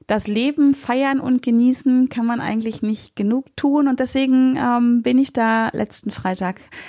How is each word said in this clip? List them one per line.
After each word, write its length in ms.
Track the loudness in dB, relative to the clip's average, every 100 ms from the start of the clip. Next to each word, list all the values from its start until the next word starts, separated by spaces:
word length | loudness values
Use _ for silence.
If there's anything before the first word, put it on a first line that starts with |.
| -4
Das 200 | -2 -2
Leben 480 | -2 0 2 2
feiern 460 | 2 0 0 0 0
und 220 | 0 -2
genießen 680 | 2 2 4 2 2 2 2
kann 180 | 0 -2
man 140 | -2
eigentlich 420 | -4 -4 -4 -4
nicht 320 | -4 -4 -8
genug 420 | -4 -2 -2 -4 -4
tun. 300 | 0 2 2
Und 140 | 0
deswegen, 560 | -2 0 2 4 2 2
ähm, 460 | 0 2 2 2
bin 160 | 2 2
ich 140 | 0
da 360 | 0 0 0 -2
letzten 380 | -4 -6 -6 -10
Freitag 500 | -8 -6 -4 -6 -8 -14 -20